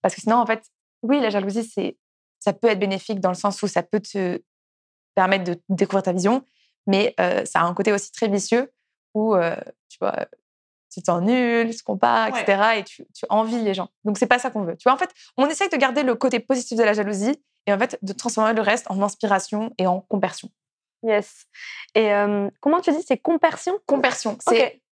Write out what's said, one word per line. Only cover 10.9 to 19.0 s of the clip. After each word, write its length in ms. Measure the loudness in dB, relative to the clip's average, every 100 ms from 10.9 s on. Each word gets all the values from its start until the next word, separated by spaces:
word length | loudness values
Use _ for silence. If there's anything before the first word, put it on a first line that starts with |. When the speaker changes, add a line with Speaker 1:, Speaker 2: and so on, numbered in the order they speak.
Speaker 1:
tu 80 | -6
te 60 | -2
sens 160 | 0
nul, 480 | 2 2 2 0 -2
tu 60 | -6
te 60 |
compares, 480 | -8 0 2 2 0
Speaker 2:
Ouais. 60 | -2
Speaker 1:
et 20 |
cetera, 360 | 0 2 2 0
et 80 |
tu, 220 | -4 -16 -20
tu 100 | -14 -2
envies 320 | 0 0 -2
les 120 | -2
gens. 160 | -2 -6 _
Donc, 140 | -4 0
c'est 80 | 2
pas 120 | 2
ça 100 | 0
qu'on 140 | -4
veut. 120 | -6 2
Tu 80 |
vois, 80 | 4
en 40 | 4
fait, 140 | 0 _ -12 0
on 120 | 0
essaye 200 | 2 0
de 80 | 2
garder 260 | 2 2
le 120 | 0 2
côté 240 | 0 0
positif 360 | -2 -4 -2 2
de 60 |
la 120 | 2
jalousie 460 | 2 -2 -2 -2 -4 _ _ -2
et 60 |
en 60 | 0
fait, 200 | 0 -4
de 100 | -10
transformer 420 | -6 -4 0 0
le 60 | 2
reste 280 | 0 0 -2
en 100 | -2